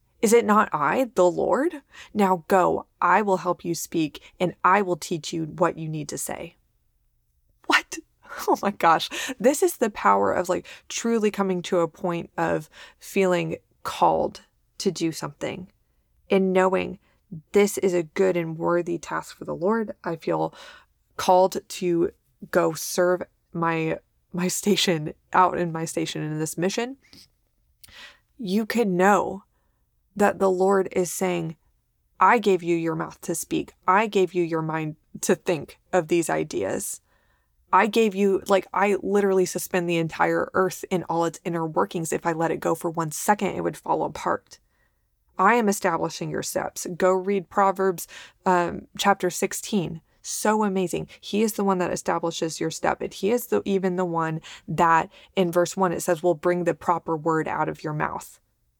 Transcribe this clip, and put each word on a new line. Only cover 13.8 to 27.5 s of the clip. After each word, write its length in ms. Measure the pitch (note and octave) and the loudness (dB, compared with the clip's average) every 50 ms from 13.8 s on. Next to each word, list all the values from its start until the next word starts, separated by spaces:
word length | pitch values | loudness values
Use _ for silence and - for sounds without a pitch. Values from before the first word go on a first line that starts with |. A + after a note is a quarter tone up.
called 600 | - - - - F3+ E3+ E3 D#3+ - - - - _ _ _ _ _ _ _ - | -10 -6 0 2 2 4 4 2 0 -4 -6 -10 _ _ _ _ _ _ _ -4
to 140 | - G3 | -4 -4
do 200 | E3 - E3 E3 | -2 -2 -4 -4
something 600 | D#3 - D#3+ C#3+ C#3+ - - - - - F3+ - _ _ _ _ _ _ _ _ _ _ _ - | -4 -6 -10 -12 -10 -8 -8 -8 -8 -10 -14 -18 _ _ _ _ _ _ _ _ _ _ _ 0
and 220 | G3+ F#3+ F#3+ F#3+ | 2 2 2 2
knowing 460 | F#3 F#3 F#3 F#3+ F#3+ F#3 F3+ F3+ F#3 - _ _ _ _ _ - E3+ D#3 - _ | 2 4 2 2 2 0 -2 -4 -8 -14 _ _ _ _ _ -18 -18 -18 -6 _
this 260 | - G3+ G3+ G3+ - - | 2 4 4 4 2 0
is 160 | - G3 F3 | 0 0 2
a 80 | F3 | 0
good 340 | E3 D#3 - - F#3+ F#3+ F3 | -2 -2 0 0 2 2 2
and 200 | F3 E3 E3 D#3+ D#3+ | 0 -2 -4 -4 -4
worthy 400 | E3 E3+ F3 F3 E3+ E3+ E3+ D#3 | -2 0 0 0 0 -2 -6 -8
task 380 | - - D#3+ D#3+ - - - | -6 -6 -8 -8 -8 -10 -14
for 80 | - - | -14 -10
the 100 | - D3+ | -10 -6
Lord. 380 | D3 E3 G3 A3+ A3+ G#3+ A3 - _ - | -2 0 0 0 0 -2 -6 -8 _ -8
I 120 | F3+ E3+ | -8 -8
feel 380 | D#3+ - F3 E3 D#3 D#3+ D#3+ - - - - - - _ _ _ _ _ _ _ | -6 -4 -2 -2 -2 -2 -4 -6 -10 -20 -20 -20 -20 _ _ _ _ _ _ _
called 420 | - - - F#3 F3+ F#3 F#3+ - F#3 - - | -4 2 4 6 6 6 4 2 -4 -10 -10
to 440 | - - F#3+ F3 E3+ E3 E3+ - - _ _ _ _ - - - | -8 -4 -2 0 2 2 0 0 -2 _ _ _ _ -20 -8 -2
go 220 | - F3+ E3+ E3 | 0 0 2 0
serve 500 | D#3+ - - - - - F3+ F3+ F3+ F3 - - _ _ _ _ | -2 -4 -8 -6 -2 0 2 2 2 0 -4 -10 _ _ _ _
my, 460 | - E3+ E3+ E3 E3 D#3+ D#3+ D#3+ - - _ _ _ _ _ _ | -6 -4 -2 -2 -2 -2 -2 -4 -4 -6 _ _ _ _ _ _
my 160 | - F3 F3+ F3+ | -6 -4 -4 -2
station, 640 | - - - G#3 G3 - - G3+ E3+ D#3 D3+ D#3 - _ _ - | -4 -2 0 0 0 2 2 0 0 -2 -2 -8 -10 _ _ 0
out 260 | - F#3 F#3 F3 - E3 | 2 4 4 4 2 0
in 140 | F3 E3+ | -4 -4
my 120 | D#3+ D#3+ E3 | -4 -6 -6
station 380 | D#3+ - E3+ D#3+ D#3 - D#3+ | -6 -4 -4 -4 -6 -6 -8
in 160 | D#3 D3+ D#3 D#3 | -6 -6 -4 -4
this 180 | D#3 D#3 - | -6 -6 -4
mission. 400 | D#3+ E3+ G3 - A#3 A#3 B3+ C4+ - _ _ - - - _ _ _ _ _ | -2 -2 -2 -2 -2 -6 -6 -8 -14 _ _ -20 -20 -20 _ _ _ _ _